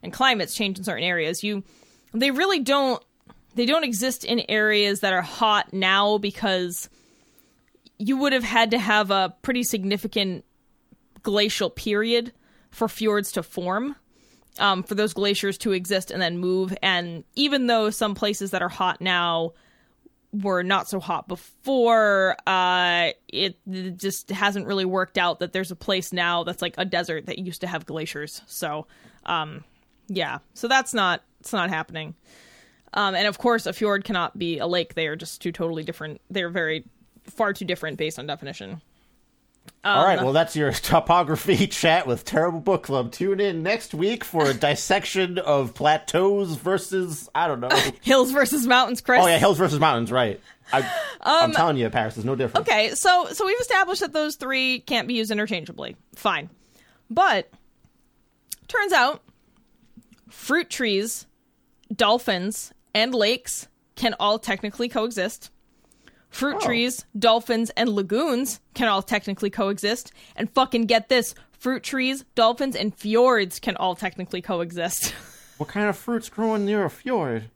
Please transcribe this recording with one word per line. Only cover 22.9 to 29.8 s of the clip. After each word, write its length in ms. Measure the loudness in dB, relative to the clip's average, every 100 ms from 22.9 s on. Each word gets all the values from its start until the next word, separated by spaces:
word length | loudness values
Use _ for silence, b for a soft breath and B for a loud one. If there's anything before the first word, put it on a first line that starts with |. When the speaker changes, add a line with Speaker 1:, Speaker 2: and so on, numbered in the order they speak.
| 2 0 -2 _
Speaker 1:
it, 280 | -4 -4 -6 -12
it 300 | -8 -8 -6
just 320 | -6 -6 -8
hasn't 380 | -2 -2 -2 -4
really 160 | -2
worked 340 | 0 -2 -2 0
out 220 | 0 0
that 140 | -4
there's 180 | -4 -6
a 40 | -8
place 340 | -4 -2 -2
now 320 | -2 0 0
that's, 180 | -4 -6
like, 140 | -6 -4
a 60 |
desert 440 | -4 -2 -4 -6 -8
that 120 | -10
used 220 | -10 -8
to 60 | -8
have 180 | -8 -8
glaciers. 560 | -8 -8 -8 -12 -14 _
So, 420 | -8 -6 -8 -10 b b b -6
um, 380 | -4 -4 -10 -20 _